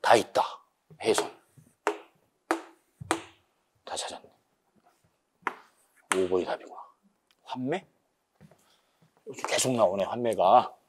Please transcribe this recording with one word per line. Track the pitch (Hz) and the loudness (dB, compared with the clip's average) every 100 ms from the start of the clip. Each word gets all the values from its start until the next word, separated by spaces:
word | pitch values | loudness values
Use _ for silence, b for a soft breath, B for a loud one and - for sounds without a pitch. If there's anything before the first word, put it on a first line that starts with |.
다 | - | 6
있다. | 113 98 - - - _ _ _ 80 | 4 4 -2 -2 -4 _ _ _ -6
해손. | 110 107 - - _ - - _ - - - _ _ _ _ - - _ _ _ - - - - _ _ _ _ | 0 0 0 -8 _ -20 -20 _ -6 -6 -12 _ _ _ _ -6 -6 _ _ _ -8 -8 -8 -20 _ _ _ _
다 | - - | -14 -10
찾았네. | - - - _ _ _ _ _ _ _ _ _ _ _ - - - _ _ _ _ 95 | -10 -12 -20 _ _ _ _ _ _ _ _ _ _ _ -10 -8 -20 _ _ _ _ 0
오 | 92 | 2
번이 | 92 | 0
답이구나. | 85 80 - - - _ _ _ _ _ | 0 -6 -10 -20 -20 _ _ _ _ _
환매? | - 123 127 170 - _ _ _ _ _ - _ _ _ _ _ _ _ - | -14 -8 -4 -6 -8 _ _ _ _ _ -20 _ _ _ _ _ _ _ -18
이렇게 | 135 - | -10 -4
계속 | - 131 | 0 0
나오네, | 123 101 98 | 4 4 2
환매가. | 92 113 120 98 90 120 - - | -2 -2 -2 2 6 6 4 -8